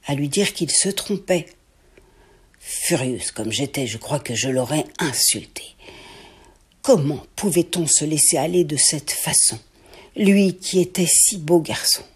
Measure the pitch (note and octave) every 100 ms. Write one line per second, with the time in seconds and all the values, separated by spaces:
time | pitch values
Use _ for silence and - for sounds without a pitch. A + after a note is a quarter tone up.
0 | - C#3+ D3 D#3+ G3 - E3+ - F#3+ G3
1 | - G3 - F3 D#3 - _ _ _ -
2 | _ _ _ _ _ _ - - - F3
3 | C3 B2 - - A2 A2 C#3 - B2+ A2
4 | - D3 - A#2 C3 C3 A#2+ D#3 - -
5 | D#3 B2 - G#2+ - - - - - -
6 | - - - - - _ _ _ - A3+
7 | C#3 E3+ - - G#3 E3+ E3 F3+ D#3 -
8 | D3+ D#3 - E3 D3+ F3+ E3 D3 - D3+
9 | - - - - - - - _ - -
10 | - - G3 G3 F#3+ F3+ - F#3 F3 -
11 | F3 - - G3+ D3+ F3 D#3 - - -
12 | -